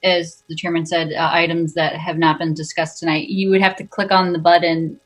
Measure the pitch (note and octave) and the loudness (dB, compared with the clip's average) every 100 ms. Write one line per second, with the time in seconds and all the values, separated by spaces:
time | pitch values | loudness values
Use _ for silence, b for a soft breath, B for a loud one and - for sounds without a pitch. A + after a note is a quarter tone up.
0 | F#3+ F3+ E3 - - D#3+ F3 E3+ D#3+ E3+ | 0 0 -2 -10 -14 -8 -4 -4 -2 -2
1 | D#3 D3+ E3 E3+ E3+ E3+ E3 E3 D#3 D#3 | -2 -2 0 2 0 0 -2 -2 -2 -2
2 | E3+ D#3+ D#3+ D#3 E3 D#3 D#3 - D#3+ - | -6 0 2 2 -2 -4 -6 -6 -6 -4
3 | E3 D#3 - F#3+ F#3+ F#3+ F#3+ - F#3 - | -2 -2 -2 -2 2 4 4 2 -6 -6
4 | G3 F#3+ F3+ E3+ E3+ F3 E3+ E3 D#3+ - | 0 2 2 2 4 4 4 0 -2 -8